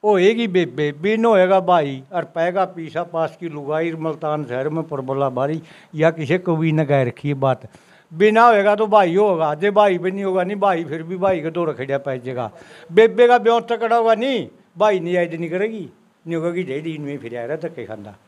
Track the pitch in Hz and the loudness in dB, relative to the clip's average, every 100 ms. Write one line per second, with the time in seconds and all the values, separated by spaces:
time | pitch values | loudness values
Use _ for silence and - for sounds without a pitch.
0 | 208 202 185 226 233 180 156 123 147 147 | 2 4 4 2 0 0 0 -2 -4 -2
1 | 185 220 233 208 185 190 175 175 143 131 | -2 2 4 4 6 4 4 2 2 -6
2 | 131 185 165 170 170 185 180 180 160 156 | -6 -6 -6 -4 -2 0 -2 -4 -10 -8
3 | 170 165 160 - 170 147 139 156 165 160 | -6 -4 -4 -6 -12 -10 -6 -4 -4 -4
4 | 160 151 160 151 135 123 143 160 165 143 | -6 -6 -4 -4 -4 -4 -4 -4 -6 -8
5 | 131 135 139 123 139 160 160 - _ 156 | -6 -2 -2 -2 -4 -4 -10 -20 _ 0
6 | 165 160 147 180 180 160 160 156 143 139 | 0 0 -2 -2 0 0 0 0 2 2
7 | 123 - 147 139 135 127 110 - _ _ | 0 -4 -6 -2 0 -2 -6 -20 _ _
8 | _ 160 214 214 240 214 202 208 220 208 | _ 2 4 6 6 6 4 2 4 4
9 | 180 175 208 170 160 151 202 202 208 180 | 4 4 2 2 0 0 0 4 4 2
10 | 185 196 196 190 180 208 196 175 165 156 | -2 -4 -2 -2 -2 0 0 0 -4 -8
11 | 165 185 190 180 156 165 165 120 135 139 | -8 -2 0 0 -4 -4 -4 -4 -4 -4
12 | 139 131 123 127 113 - - - - 170 | -4 -8 -8 -8 -8 -10 -20 -20 -2 4
13 | 226 190 240 247 214 233 233 233 226 233 | 4 6 4 6 4 0 -2 -4 0 0
14 | 226 220 254 247 120 _ _ 170 214 190 | 2 2 0 -4 -6 _ _ -2 0 0
15 | 170 180 170 160 170 180 214 226 147 _ | -2 -2 -2 -4 -6 -4 -4 -6 -14 _
16 | _ _ 165 165 165 175 160 135 160 156 | _ _ -8 -4 -4 -4 -6 -6 -8 -10
17 | 143 143 117 120 117 156 160 165 104 107 | -10 -10 -10 -10 -8 -8 -8 -12 -14 -14
18 | 104 98 | -16 -20